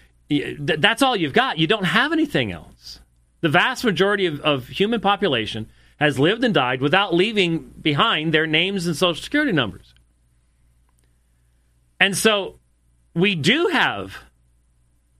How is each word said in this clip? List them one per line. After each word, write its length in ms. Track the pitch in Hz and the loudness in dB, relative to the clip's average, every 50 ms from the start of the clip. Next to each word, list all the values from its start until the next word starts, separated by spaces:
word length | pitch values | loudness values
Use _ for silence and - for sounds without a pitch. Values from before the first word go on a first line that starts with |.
| _ _ _ _ _ - | _ _ _ _ _ -4
y-, 260 | 151 143 - - - | -2 -2 -2 -4 -8
th-, 240 | 147 143 139 165 156 | -8 -4 -4 -2 0
that's 220 | 147 208 226 - 277 | 2 0 2 2 0
all 120 | 262 254 | 0 0
you've 200 | 214 165 143 131 | 0 -2 0 0
got. 240 | 214 254 269 202 151 | 0 0 0 0 -2
You 80 | 160 | 0
don't 180 | 156 214 220 190 | 0 0 0 -2
have 280 | 170 151 220 254 302 330 | 0 0 0 0 2 0
anything 380 | 320 311 285 - 165 123 104 | 0 -2 0 0 -2 -2 -2
else. 500 | 87 82 - - - _ - - - - - _ _ _ _ _ _ _ - | -6 -10 -12 -18 -20 _ -20 -20 -20 -20 -20 _ _ _ _ _ _ _ -2
The 80 | 165 | 0
vast 340 | 139 175 202 240 262 - - | 2 2 2 2 -2 -2 -2
majority 420 | 247 185 147 190 196 208 202 190 | -2 2 2 2 2 2 0 0
of, 140 | 175 151 143 | -2 -2 -2
of 280 | - 156 147 135 120 - | -2 0 0 -2 -2 -6
human 320 | - - 190 214 233 226 | -4 -2 -2 0 0 0
population 680 | 175 196 202 196 208 185 139 117 107 101 - 113 110 - - _ _ _ _ - | 0 0 0 2 0 0 0 0 -2 -4 -6 -10 -10 -12 -14 _ _ _ _ -2
has 180 | 147 151 143 120 | 0 0 2 2
lived 240 | 139 165 214 240 254 | 2 2 2 2 0
and 120 | 240 190 | 2 2
died 260 | 156 131 123 131 127 | 2 2 0 0 -2
without 340 | 127 147 151 190 202 196 170 | -2 0 2 0 0 2 2
leaving 440 | 170 185 220 214 208 185 170 165 160 131 - - - | 2 2 2 2 0 0 0 0 -2 -6 -8 -14 -6
behind 520 | - 160 143 139 208 233 202 160 151 160 147 | -2 -2 0 2 2 2 0 0 0 0 0
their 140 | 156 160 | 0 2
names 400 | 160 156 156 175 190 202 196 165 | 2 2 0 0 0 -2 -4 -2
and 100 | 175 165 | -4 -2
social 260 | 135 185 175 165 - - | 0 0 0 0 -2 -6
security 300 | - - 294 302 285 190 | -4 -2 0 0 2 2
numbers. 420 | 147 123 104 90 - - _ _ _ _ _ _ _ _ _ _ _ _ _ _ _ _ _ _ _ _ _ _ _ _ _ _ _ _ _ _ _ _ _ _ _ _ _ _ _ _ _ _ - | 0 0 -2 -4 -12 -18 _ _ _ _ _ _ _ _ _ _ _ _ _ _ _ _ _ _ _ _ _ _ _ _ _ _ _ _ _ _ _ _ _ _ _ _ _ _ _ _ _ _ 0
And 160 | 185 196 196 | 0 0 0
so 420 | - - 220 214 202 185 160 - - _ _ _ _ _ _ _ _ _ _ - | 2 2 2 2 2 -2 -6 -10 -16 _ _ _ _ _ _ _ _ _ _ -2
we 200 | 165 180 208 202 | 0 2 2 2
do 340 | 165 131 151 233 311 349 427 | 0 2 2 2 2 2 0
have 480 | 339 247 185 143 117 101 98 98 95 - - _ _ _ _ _ _ _ _ _ _ _ _ _ _ _ _ _ _ _ | 2 2 0 0 -2 -4 -8 -10 -12 -16 -20 _ _ _ _ _ _ _ _ _ _ _ _ _ _ _ _ _ _ _